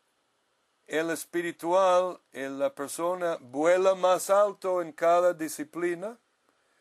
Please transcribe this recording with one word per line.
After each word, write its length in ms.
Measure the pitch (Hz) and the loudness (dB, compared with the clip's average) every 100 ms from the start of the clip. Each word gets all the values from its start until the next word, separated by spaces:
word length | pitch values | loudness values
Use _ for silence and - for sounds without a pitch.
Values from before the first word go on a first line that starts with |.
| _ _ _ _ _ _ _ _ _ | _ _ _ _ _ _ _ _ _
el 240 | 151 165 | -4 -2
espiritual, 1120 | 156 - 170 170 160 165 185 190 180 185 165 _ | -6 -6 -6 -6 -8 -2 2 4 2 0 -6 _
el, 260 | 123 135 139 | -12 -10 -4
la 160 | 139 | -4
persona 640 | - 139 - 170 180 175 165 | -4 -10 -6 -4 -4 -4 -6
vuela 540 | 123 131 160 185 190 | -10 -2 2 4 4
más 360 | 190 180 180 - | 4 2 2 4
alto 500 | 196 208 190 190 180 | 4 4 0 -4 -2
en 120 | 165 | -4
cada 420 | - 170 175 180 | -2 4 4 4
disciplina 840 | 165 156 - 147 165 175 170 202 240 _ _ _ _ _ _ | 0 -6 -8 -10 -6 -6 -4 -10 -14 _ _ _ _ _ _